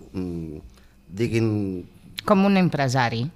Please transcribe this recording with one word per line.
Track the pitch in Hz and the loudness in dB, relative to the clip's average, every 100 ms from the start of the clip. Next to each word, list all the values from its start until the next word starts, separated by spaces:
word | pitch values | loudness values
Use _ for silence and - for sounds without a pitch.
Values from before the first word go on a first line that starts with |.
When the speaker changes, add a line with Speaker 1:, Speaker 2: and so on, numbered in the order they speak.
| - | -12
Speaker 1:
mm, | 92 90 85 80 76 - - - _ - | -8 -6 -6 -10 -12 -16 -20 -20 _ -14
diguin". | 92 117 113 113 104 98 90 - - - - | -4 -2 0 0 0 -2 -6 -10 -20 -20 -6
Speaker 2:
Com | - 196 196 | 2 4 6
un | 196 | 4
empresari | 175 143 139 131 117 117 135 | 4 2 0 2 0 0 -6